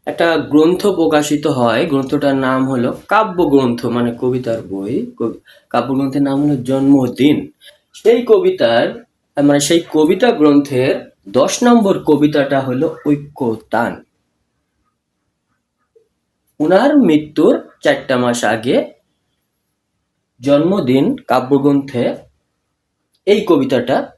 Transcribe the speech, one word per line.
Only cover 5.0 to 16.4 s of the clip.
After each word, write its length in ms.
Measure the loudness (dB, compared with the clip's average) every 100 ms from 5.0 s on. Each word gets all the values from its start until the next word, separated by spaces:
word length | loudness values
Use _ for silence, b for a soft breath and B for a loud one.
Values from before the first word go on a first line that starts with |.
| -8 -8
কবি-, 220 | -8 -8 b b b
কাব্যগ্রন্থের 520 | -6 -4 -4 -2 -2
নাম 240 | -2 0 -2
হলো 100 | -2
জন্মদিন। 960 | -2 0 2 2 0 2 2 2 -4 _ b b _
সেই 280 | -2 2 2
কবিতার, 840 | 4 2 2 0 0 2 -2 -6 _ _ _ 0
মানে, 160 | 2 2
সেই 220 | 2 0 0
কবিতা 400 | 0 2 2 2
গ্রন্থের 840 | 2 4 4 2 -2 -2 -4 -8 _ -4
দশ 340 | 0 0 2
নম্বর 360 | 4 4 4 0
কবিতাটা 600 | 0 2 2 0 -2 -2
হলো 360 | -2 -4 -4 -4 -4
ঐক্যতান। 960 | -4 -4 -6 -6 -6 _ -4 -4 -8 _ _ _ _ _ _ _ _ _ _ _ _ _ _ _ _ _ _ _ _ _ _ _ _